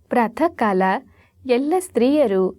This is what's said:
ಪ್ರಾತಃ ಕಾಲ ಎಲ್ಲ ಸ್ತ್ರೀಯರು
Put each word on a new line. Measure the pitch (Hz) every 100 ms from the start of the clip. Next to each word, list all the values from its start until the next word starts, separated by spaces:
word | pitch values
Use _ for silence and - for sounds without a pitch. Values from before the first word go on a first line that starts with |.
| -
ಪ್ರಾತಃ | 240 220 226 330
ಕಾಲ | 339 220 190 190 208 - _ _ _ 254
ಎಲ್ಲ | 240 285 370
ಸ್ತ್ರೀಯರು | 359 - 240 294 254 190 185